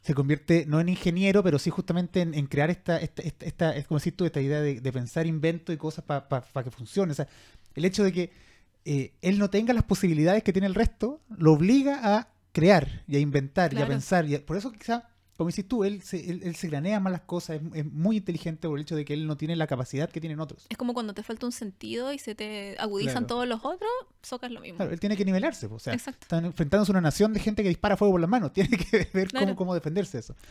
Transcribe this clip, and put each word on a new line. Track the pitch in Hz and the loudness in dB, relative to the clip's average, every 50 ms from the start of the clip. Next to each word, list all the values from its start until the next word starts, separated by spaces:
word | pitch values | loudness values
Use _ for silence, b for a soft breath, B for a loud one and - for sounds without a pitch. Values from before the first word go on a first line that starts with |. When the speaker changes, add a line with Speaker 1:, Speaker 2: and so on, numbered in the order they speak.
| _ | _
Speaker 1:
Se | - 151 | -2 0
convierte, | 135 139 135 151 147 - - 170 170 160 | 0 2 2 0 -2 2 2 2 2 4
no | 151 147 156 | 2 2 2
en | 170 175 | 2 2
ingeniero, | 185 180 - 190 170 180 190 196 190 202 196 | 0 0 0 -2 0 2 2 4 4 4 4
pero | 185 147 143 | 4 2 2
sí | - 180 | 0 0
justamente | - - 180 - 175 175 180 170 - 185 175 | -2 -2 -4 -2 -2 -2 -2 0 0 0 0
en, | 165 151 | 0 0
en | 151 143 | -2 -2
crear | 135 - 135 143 160 | 0 0 0 2 2
esta, | 180 - _ - 170 160 | 0 -2 _ -2 -2 -2
esta, | - - - - - | -2 -6 -8 -6 -8
esta, | 160 - _ - | -8 -8 _ -10
esta, | 170 - - 175 160 - | -10 -4 0 0 0 0
es | 143 143 | -2 -4
como | - 165 147 | -2 -2 0
decís | - 180 - | 0 -2 -2
tú, | - 185 | 0 -2
esta | 165 - 151 | -2 0 0
idea | 135 139 147 151 | 0 0 0 0
de, | 151 147 139 117 | 0 -2 -2 -2
de | 131 135 123 | -4 -4 -4
pensar | 131 123 113 - 165 165 | -4 -6 -4 -2 -2 -2
invento | 165 160 156 143 165 165 170 - - 170 | 0 -2 0 0 0 -2 -2 -6 -8 -8
y | |
cosas | 151 - 156 156 - - | -6 -6 -8 -8 -8 -6
pa, | - 151 139 - _ | -4 -6 -6 -2 _
pa, | 143 127 | -4 -4
pa | 117 - _ 139 123 | -4 -6 _ -8 -8
que | 127 | -8
funcione. | - - 117 107 - 196 196 180 147 | -10 -12 -16 -6 -2 0 0 0 0
O | |
sea, | - 147 b b b b b b b b b - | -4 -6 b b b b b b b b b -8
el | - 156 | -2 -2
hecho | 196 190 - 208 | 0 2 2 2
de | 190 170 | 2 2
que, | 175 175 170 b b b b b b b b _ _ _ | 0 -4 -4 b b b b b b b b _ _ _
eh, | - 147 139 131 - _ _ - | -2 -2 -2 -2 -4 _ _ 0
él | 180 196 202 | 2 2 4
no | 202 196 | 2 2
tenga | 196 202 220 233 247 | 2 2 2 4 2
las | 226 - | 2 4
posibilidades | - 196 - - 185 160 151 151 170 190 220 - | 2 2 2 4 2 4 4 4 4 4 4 2
que | - 175 | 2 2
tiene | 190 190 | 2 0
el | 196 185 | 0 2
resto, | - 226 - - _ - 226 285 320 _ _ 220 | 2 2 0 0 _ -4 -4 -4 -6 _ _ -6
lo | - 160 156 160 | 4 8 8 8
obliga | 147 165 190 247 277 269 277 277 262 247 208 202 | 8 8 6 6 6 6 4 0 0 2 2 2
a | 214 247 _ _ _ _ _ _ | 2 2 _ _ _ _ _ _
crear | - 156 180 202 170 139 - - - - | 4 8 8 8 8 6 2 -6 -10 -8
y | - 143 | 0 2
a | 143 | 2
inventar | 147 147 139 143 135 139 _ 190 180 160 139 | 2 4 2 0 0 0 _ 2 2 2 2
y | |
a | - | 0
Speaker 2:
Claro. | 147 131 | 0 0
Speaker 1:
pensar. | 139 135 131 - 190 180 160 | 0 -4 -2 2 2 2 2
Y | 147 143 | 2 -2
a, | 147 - | -4 -4
por | - 160 | -4 -6
eso | 190 202 262 233 | -6 -6 -8 -12
quizá | - - - 233 240 233 - _ _ _ _ _ _ | -12 -4 -4 -4 -4 -4 -12 _ _ _ _ _ _
como | 165 170 | -4 -2
dices | 170 - 190 - | -2 -4 -4 -2
tú, | - 233 190 | 0 0 0
él | 196 208 202 - | 0 -2 -4 -8
se, | - - 175 - 180 | -8 -8 -8 -6 -6
él, | 170 180 - | -8 -6 -6
él | 175 165 | -8 -8
se | - - | -6 -6
granea | 175 151 143 147 190 214 208 | -4 -4 -2 0 0 0 0
más | 190 190 185 | 0 -2 -2
las | 160 | -4
cosas, | - - 175 175 - - 160 151 151 | -6 -6 -6 -6 -6 -6 -8 -8 -8
es, | 165 165 | -8 -6
es | 160 147 | -6 -6
muy | 151 - 147 165 202 226 | -6 -4 0 0 2 2
inteligente | 214 190 - 175 156 - 170 160 156 - | 0 0 -4 -6 -4 -4 -6 -8 -6 -4
por | 165 151 | -4 -4
el | 143 151 | -4 -4
hecho | - 170 | -4 -4
de | 151 147 | -4 -4
que | 139 147 | -4 -4
él | 151 156 156 | -4 -4 -4
no | 151 | -4
tiene | 143 151 151 170 | -4 -4 -4 -2
la | 165 160 151 | -2 -2 -2
capacidad | 147 123 131 - - 131 156 165 | -2 -4 -4 -4 -4 -4 -4 -4
que | - 165 | -6 -8
tienen | 156 165 151 147 | -8 -8 -8 -8
otros. | 160 143 - - _ _ | -8 -10 -10 -18 _ _
Speaker 2:
Es | 226 | -10
como | - 254 240 240 | -6 -6 -4 -4
cuando | 240 233 214 196 | -4 -6 -6 -8
te | - 214 | -10 -10
falta | - 233 220 - | -10 -10 -6 -6
un | 240 240 | -8 -6
sentido | - 233 202 190 _ - - 113 233 247 - 190 | -6 -10 -12 -12 _ -10 -8 -6 -6 -6 -6 -8
y | - | -8
se | - - 208 | -10 -12 -10
te | - 214 214 214 208 202 202 196 - | -10 -10 -8 -8 -10 -10 -10 -8 -6
agudizan | - 220 202 196 - 269 254 247 | -6 -4 -2 -2 -2 -2 -2 -2
Speaker 1:
Claro. | 240 - | -4 -2
Speaker 2:
todos | 233 240 247 | -2 -2 -2
los | 247 233 226 - | -2 -4 -4 -4
otros, | 262 349 370 403 440 480 508 - _ _ _ | -6 -6 -4 -4 -4 -4 -4 -6 _ _ _
Sokka | - - - - - 247 | -14 -12 -12 -10 -10 -12
es | 240 | -12
lo | 220 | -12
mismo. | - - 175 175 | -14 -16 -8 -6
Speaker 1:
Claro, | 196 - | -4 -4
él | 170 170 | -4 -4
tiene | - 202 208 | -2 -2 0
que | 190 208 | 0 2
nivelarse, | 190 190 185 214 330 320 - - 104 | 2 2 2 0 0 -4 -4 -10 -10
po, | 107 | -10
o | 110 | -10
sea, | - 131 262 | -8 -6 -6
Speaker 2:
Exacto. | 240 - - 262 _ - | -6 -6 -8 -14 _ -8
Speaker 1:
están | _ 170 165 165 | _ -2 -2 -2
enfrentándose | 175 170 - 165 143 190 202 214 196 | -2 -2 -2 -2 2 2 2 4 4
a | 196 | 4
una | 185 175 | 4 4
nación | 151 - - 202 220 220 | 2 4 4 2 2 2
de | 208 | 0
gente | - 220 214 202 214 | -2 -2 -2 0 2
que | 190 | 0
dispara | 170 - - 208 202 | 0 2 2 0 2
fuego | 190 208 202 185 | 4 4 4 4
por | 175 | 4
las | 165 170 | 4 2
manos, | 214 254 208 - - | 2 2 0 0 0
<laughs> | |
tiene | 190 185 - 233 | 2 2 2 2
que | 180 165 - - 214 175 - - | 0 0 2 2 2 2 2 0
ver | 190 190 190 | -2 -2 -2
cómo, | - 262 196 | 0 0 0
Speaker 2:
Claro. | 196 190 | 0 0
Speaker 1:
cómo | - 185 180 180 | -2 -2 -2 -2
defenderse | 170 160 160 160 196 196 - - | -2 -2 -2 -2 -2 -4 -4 -6
de | 123 107 | -10 -10
eso. | - - B B B | -10 -16 B B B